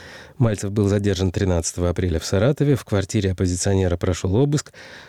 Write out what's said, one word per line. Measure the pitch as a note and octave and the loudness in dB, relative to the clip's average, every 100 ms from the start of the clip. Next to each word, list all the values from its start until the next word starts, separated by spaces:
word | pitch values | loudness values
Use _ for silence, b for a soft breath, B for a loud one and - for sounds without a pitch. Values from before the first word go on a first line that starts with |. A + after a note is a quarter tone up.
| B B B - | B B B 0
Мальцев | A#2 G2+ G2+ | 0 0 -4
был | G2+ G2+ | 0 2
задержан | G2+ G2+ F#2 F#2+ | 2 0 0 0
тринадцатого | - F#2+ F2 E2 - F2 | 0 0 0 -2 -2 -2
апреля | F2 F2+ D#2+ | 0 0 -2
в | |
Саратове. | - G2 A#2 D#3 C#3+ | 0 0 2 2 2
В | C3+ | 0
квартире | - G2+ F#2+ A2 G2 | 0 -2 0 0 0
оппозиционера | F2+ F#2 F2+ - G2 F#2 E2+ | 0 0 0 0 2 2 0
прошёл | - F2 F#2+ | -2 -2 0
обыск. | G2 C#3+ D3 - B B B | 2 2 0 -4 B B B